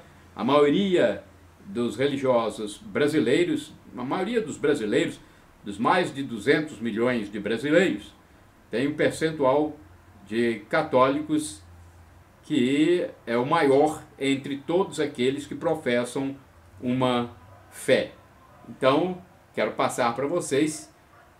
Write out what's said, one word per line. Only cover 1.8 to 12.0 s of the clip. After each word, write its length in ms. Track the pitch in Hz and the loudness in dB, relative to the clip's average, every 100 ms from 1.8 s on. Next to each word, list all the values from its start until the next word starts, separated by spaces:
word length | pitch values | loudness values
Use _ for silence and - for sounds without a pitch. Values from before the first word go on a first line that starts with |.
| 120 107 | -4 -2
religiosos 800 | 143 175 131 120 110 101 104 - | -2 0 2 2 0 -4 -8 -10
brasileiros, 960 | 104 120 147 156 117 156 175 143 - - - 120 | -8 -2 0 2 2 2 2 -2 -6 -18 -18 -12
a 80 | |
maioria 380 | 127 185 190 240 | -6 -4 -2 -2
dos 160 | 135 104 | -4 -2
brasileiros, 600 | 147 139 104 135 - - - - - - | 0 0 0 0 0 -4 -16 -20 -20 -18
dos 140 | 104 101 | -12 -2
mais 360 | 139 185 170 | 2 2 0
de 80 | 131 | -4
duzentos 560 | 135 110 113 160 151 104 | -8 -2 2 2 0 -6
milhões 540 | 113 104 123 120 98 | -6 0 0 0 -4
de 80 | 104 | -6
brasileiros, 720 | 98 113 143 170 185 - - - - - - _ - | -4 -2 2 4 4 0 -8 -20 -20 -20 -20 _ -8
tem 160 | 113 143 | -4 -2
um 60 | |
percentual 840 | 151 139 - 160 156 131 143 151 - - - - - - | 0 -2 0 -4 0 2 4 0 -4 -18 -20 -20 -20 -6
de 300 | 113 120 107 - | 0 0 -2 -2
católicos 920 | 160 151 127 135 143 156 151 - - - - - - | -2 2 4 4 2 -2 -2 -4 -10 -20 -20 -20 -20